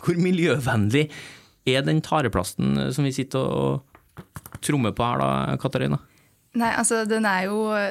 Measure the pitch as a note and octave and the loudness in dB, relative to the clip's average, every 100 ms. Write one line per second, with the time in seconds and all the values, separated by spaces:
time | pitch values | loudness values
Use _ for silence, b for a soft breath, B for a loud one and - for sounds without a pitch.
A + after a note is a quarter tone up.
0 | - F3 F3+ F#3 F3 C3 B2 A2+ G2+ C#3 | -2 2 2 2 2 2 2 2 2 2
1 | D3+ B B B B B - C3 D3 D#3 | 0 B B B B B 0 0 2 0
2 | - D#3 B2 G2 F#2 - C3 C#3 C3+ C3 | 2 0 2 0 -2 -2 0 0 0 0
3 | C#3 C3+ C3+ C3 C3+ C3+ C#3 C#3 - - | 0 0 -4 -2 -2 0 0 -2 -6 -20
4 | _ - - - - - - D3 G#2+ G2 | _ -20 -18 -18 -16 -10 -2 0 0 0
5 | A#2+ C3 - C2+ C3+ - - C3 C#3 - | 0 0 0 0 -2 -2 -2 -2 0 -2
6 | - b b b _ A#3 A3+ - A3+ A3+ | -4 b b b _ -2 -2 0 0 0
7 | G#3+ A3 G#3+ F#3 F#3+ G#3+ G#3+ G#3 G3+ | 0 0 2 0 0 -2 0 0 -2